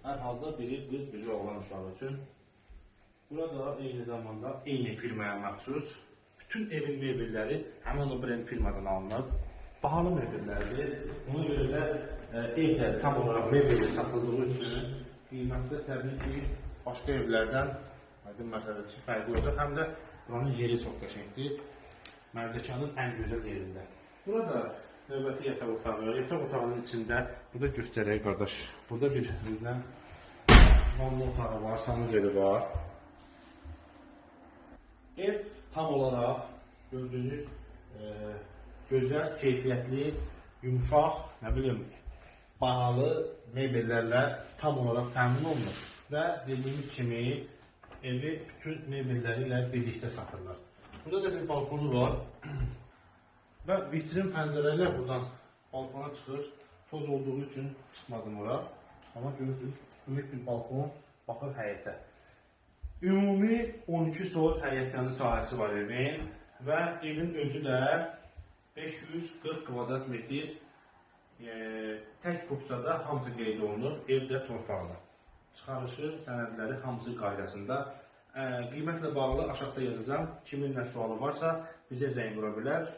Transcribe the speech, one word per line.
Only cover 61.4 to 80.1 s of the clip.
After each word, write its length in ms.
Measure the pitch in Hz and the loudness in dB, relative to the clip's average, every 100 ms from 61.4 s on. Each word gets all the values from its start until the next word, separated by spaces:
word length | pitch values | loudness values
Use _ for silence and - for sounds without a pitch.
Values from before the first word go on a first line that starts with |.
| 139 131 | -6 -4
həyətə. 380 | 107 98 101 95 - - - - _ _ _ _ - - | -6 -4 -8 -10 -16 -20 -20 -20 _ _ _ _ -12 -2
Ümumi 540 | 180 196 202 196 214 233 233 - - | 4 6 6 6 4 4 2 -6 -2
on 220 | 165 160 | 2 2
iki 140 | 160 | 0
sot 380 | 190 165 156 156 | -2 4 4 4
həyətyanı 500 | 143 131 131 - 127 | 0 0 -2 0 -2
sahəsi 460 | 127 123 113 - 120 | 2 2 2 0 -2
var 160 | 104 104 | 0 0
evin 520 | 104 120 139 156 - - - - 131 | -2 0 0 0 -8 -10 -20 -10 0
və 120 | 160 170 170 | 2 2 -2
evin 300 | 156 156 170 | -4 -2 -2
özü 280 | 160 139 143 | 0 -2 -2
də 160 | 135 127 135 170 - - - - - - _ 151 | 2 4 4 2 0 -8 -18 -18 -20 -20 _ -10
beş 260 | 156 - 160 | -10 -10 -8
yüz 180 | 165 165 - | -8 -8 -8
qırx 220 | 156 165 | -6 -6
kvadrat 440 | - 123 123 131 131 | -6 -4 -2 -2 -2
metr, 440 | 117 113 139 160 - - - - - _ _ _ - | -6 -4 -6 -6 -10 -18 -20 -20 -20 _ _ _ -16
e, 100 | 117 113 110 110 110 107 - - | -12 -8 -8 -6 -6 -6 -10 -8
tək 240 | 175 170 - | -6 -4 -6
kupçada 520 | 135 - 123 147 165 - | -10 -6 -4 -2 -2 -2
hamısı 280 | 139 123 120 | -4 -4 -4
qeyd 240 | 110 107 | -2 0
olunur, 380 | 104 104 135 147 - | -2 -2 -4 -4 0
ev 200 | 131 131 | 0 2
də 160 | 131 131 | -4 -4
torpaqda. 500 | 110 92 95 87 87 - _ - - _ | -8 -4 -6 -6 -10 -16 _ -20 -20 _
Çıxarışı, 580 | - - 131 123 - 151 156 - | -18 -8 -6 -6 -6 -6 -6 -8
sənədləri 540 | 120 113 110 117 127 | -6 -6 -6 -4 -4
hamısı 340 | 131 120 120 110 | -4 -6 -6 -4
qaydasında. 640 | 104 98 95 101 101 139 139 - - - _ | -4 -4 -6 -8 -4 -2 -4 -10 -20 -20 _
E, 80 | 135 131 123 120 | -6 -4 -2 -4
qiymətlə 440 | 147 156 160 156 | -4 -4 -2 0
bağlı 360 | 139 135 135 - | 2 2 2 0
aşağıda 320 | - 139 - | -2 -4 -2
yazacağam. 480 | 123 113 110 | -2 -2 -2